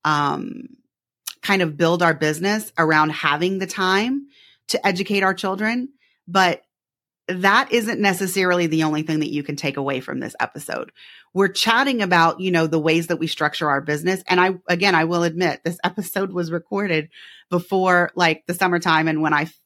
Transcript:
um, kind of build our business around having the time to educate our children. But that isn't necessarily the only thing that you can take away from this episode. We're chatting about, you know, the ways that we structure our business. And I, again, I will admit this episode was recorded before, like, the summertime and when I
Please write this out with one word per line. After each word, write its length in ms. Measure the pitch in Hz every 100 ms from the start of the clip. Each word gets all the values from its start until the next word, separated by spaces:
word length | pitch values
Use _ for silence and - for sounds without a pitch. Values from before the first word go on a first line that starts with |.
um, 640 | 156 147 143 147 - - - - _ _ _ _ - -
kind 200 | - 196
of 140 | 170 147
build 260 | 165 175
our 120 | 170
business 580 | 151 151 156 190 214 214 -
around 340 | 160 156 156
having 480 | 151 151 147 180 190
the 80 | 185
time 600 | - 185 190 233 277 277 _ _ _ -
to 180 | - 196
educate 360 | 180 190 202
our 120 | 190
children. 540 | 185 190 190 214 240 262 _ _ _ -
But 340 | 190 180 - _ _ _ _ _ _ -
that 440 | 180 196 220 269
isn't 280 | 233 226 226
necessarily 680 | 202 185 190 190 185 175 170
the 180 | 160
only 180 | 156 151
thing 180 | 156 156
that 120 | 151
you 100 | 147
can 140 | 143 143
take 200 | 143 139
away 240 | 139 131
from 200 | - 127
this 160 | 117 -
episode. 540 | 120 - - - - _ - - _
We're 140 | 185 196
chatting 540 | 190 220 226 277 247
about, 380 | 190 180 165 -
you 100 | 185
know, 160 | 170 160
the 120 | 160
ways 300 | 156 160 165
that 100 | 165
we 80 | 160
structure 420 | - 151 - 151
our 120 | 139
business. 420 | 151 151 170 185 -
And 120 | 180
I, 140 | 185 185 -
again, 260 | 170 196
I 100 | 170
will 180 | 165 175
admit 400 | 170 165 175 -
this 140 | 165 170
episode 500 | 185 180 185 202 190
was 200 | 175 165
recorded 560 | 165 - 202 202 156 156 - - - _
before, 600 | 180 180 190 185 180 175
like, 300 | - 170 156 -
the 80 |
summertime 540 | 175 185 175 175 160 160
and 140 | 156
when 100 | 156
I 160 | 147 160 _